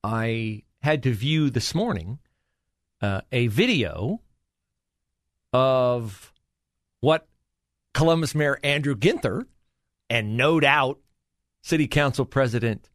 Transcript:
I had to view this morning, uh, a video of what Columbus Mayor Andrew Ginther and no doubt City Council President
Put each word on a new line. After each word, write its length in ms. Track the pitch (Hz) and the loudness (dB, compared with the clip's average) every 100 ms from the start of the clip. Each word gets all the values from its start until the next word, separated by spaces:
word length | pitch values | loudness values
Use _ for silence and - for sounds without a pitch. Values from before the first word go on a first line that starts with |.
I 600 | 104 113 113 113 110 107 _ _ | -4 -4 -2 -2 -4 -8 _ _
had 220 | 143 156 | -2 0
to 100 | 127 | 0
view 380 | 110 131 156 147 | -2 0 2 2
this 240 | 120 - 165 | 0 -2 -4
morning, 420 | 226 98 82 135 _ _ _ _ _ _ _ _ | -2 -4 -8 -12 _ _ _ _ _ _ _ _
uh, 220 | 101 95 - | -4 -4 -4
a 140 | 123 120 | -2 0
video 760 | 104 247 185 90 78 113 226 _ _ _ _ _ _ _ _ _ _ _ _ _ | 2 2 2 -2 -4 -6 -6 _ _ _ _ _ _ _ _ _ _ _ _ _
of 800 | 127 131 131 123 123 113 98 - _ _ _ _ _ _ _ | 0 2 2 2 0 -6 -12 -20 _ _ _ _ _ _ _
what 280 | 131 160 _ _ _ _ _ _ _ - | 2 2 _ _ _ _ _ _ _ 0
Columbus 400 | 165 165 156 151 | 4 4 0 0
Mayor 240 | 147 135 | 0 0
Andrew 300 | 143 143 143 | -2 -2 -2
Ginther 540 | 113 143 339 117 117 262 _ _ _ _ _ _ | 2 2 2 -2 -4 -8 _ _ _ _ _ _
and 300 | 117 107 113 | -4 -2 0
no 220 | 139 165 | 2 4
doubt 400 | 143 147 131 - _ _ _ _ _ _ | 4 4 2 -4 _ _ _ _ _ _
City 240 | - 165 147 | -4 -2 0
Council 360 | 147 143 123 | 2 0 0
President 640 | 123 139 127 117 117 104 _ | -2 0 0 0 -2 -4 _